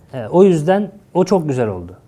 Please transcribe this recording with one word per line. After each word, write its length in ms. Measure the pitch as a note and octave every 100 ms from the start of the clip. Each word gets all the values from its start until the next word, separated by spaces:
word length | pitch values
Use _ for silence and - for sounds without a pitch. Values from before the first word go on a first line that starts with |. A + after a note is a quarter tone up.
| -
Evet, 160 | C3 A2
o 120 | E3+
yüzden 480 | G3 E3 D3+ G3 G#3 - _
o 100 | F3 F#3
çok 220 | G3 D3+
güzel 200 | B2+ A2
oldu. 300 | F#2 F2 F2+